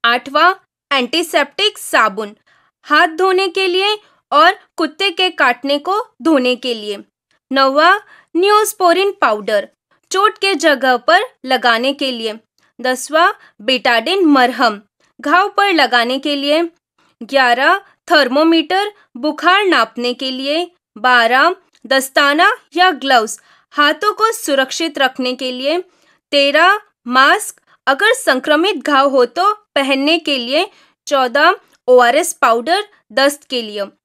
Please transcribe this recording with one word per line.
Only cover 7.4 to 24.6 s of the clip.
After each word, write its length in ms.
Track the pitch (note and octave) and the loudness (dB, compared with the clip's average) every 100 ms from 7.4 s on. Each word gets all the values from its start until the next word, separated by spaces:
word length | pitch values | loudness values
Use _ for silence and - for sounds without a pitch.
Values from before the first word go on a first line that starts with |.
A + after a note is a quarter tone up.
| _ | _
नौवां, 460 | C4 C4+ C#4 E4 G4+ - - _ E4 | 0 2 4 2 2 -2 -20 _ -2
न्यूस्पोरिन 760 | G4 G#4 G#4+ - F4+ E4+ G4 | 2 2 0 0 0 2 0
पाउडर, 580 | G4 C4 G#3+ G#3 G#3 G#3 _ _ _ _ | 0 -2 -2 -2 -4 -4 _ _ _ _
चोट 260 | F#4+ G#4 G#4 | 0 0 0
के 180 | G4 F#4 | -2 0
जगह 420 | D#4+ C4+ C4 B3 | 0 2 0 0
पर 240 | - F4 B4 _ B3+ | 2 2 0 _ -4
लगाने 480 | C4 A#3+ A3+ B3+ | -2 0 0 -2
के 180 | C#4 C4+ | -4 -6
लिए। 280 | A#3+ A3+ A3 _ _ _ _ | -6 -8 -10 _ _ _ _
दसवां, 500 | B3 B3+ - D#4 F4+ G#4 _ _ | -4 -4 -6 -2 -2 -2 _ _
बेटाडिन 640 | G#3+ C4 C4 A#3 A3+ F#4+ E4+ | -4 -2 0 -2 0 0 2
मरहम, 560 | C#4 B3 A#3 B3 G#3 _ _ _ _ | 2 2 0 -2 -2 _ _ _ _
घाव 280 | C#4+ F4 G4+ | -2 0 0
पर 240 | G4 G4+ | 0 0
लगाने 460 | F#4 B3+ A#3+ A#3 C4 | 2 2 0 0 -4
के 160 | D4 C#4+ | -4 -4
लिए। 340 | C#4 D4+ E4+ _ _ _ _ _ | -2 -2 -2 _ _ _ _ _
ग्यारह, 540 | A3 C4+ B3+ A#3+ C#4+ F#4+ G4 _ - | -4 0 2 2 2 0 -4 _ 0
थर्मोमीटर, 840 | E4 C4 C4 D#4+ E4 D4+ F#4 G#4 G#4 _ A#3+ | 2 2 2 2 2 0 -2 -2 -8 _ -8
बुखार 480 | C#4+ D4+ E4 F#4+ G4+ | -6 -2 2 2 2
नापने 480 | D4 A3+ - B3 | 0 0 -4 -8
के 180 | B3 C4 | -6 -8
लिए। 400 | B3+ C4+ D4+ F4 _ _ - | -8 -4 -4 -6 _ _ -4
बारह, 580 | B3 B3 A#3 B3+ D#4+ F#4 _ _ A3 | 0 2 2 2 0 -2 _ _ -4
दस्ताना 680 | C4+ C4 - C#4+ D4 F#4+ A#4+ _ D#4 | -2 0 0 2 2 2 0 _ 0
या 160 | F#4 | 0
ग्लव्स, 480 | C#4+ C4+ B3+ A3 - _ _ _ | 0 2 2 2 -10 _ _ _
हाथों 420 | - D4 D4+ G#4 | 0 0 0 -4
को 180 | G4+ A4 | -2 -2
सुरक्षित 680 | A4+ - C#4 | -2 -2 -2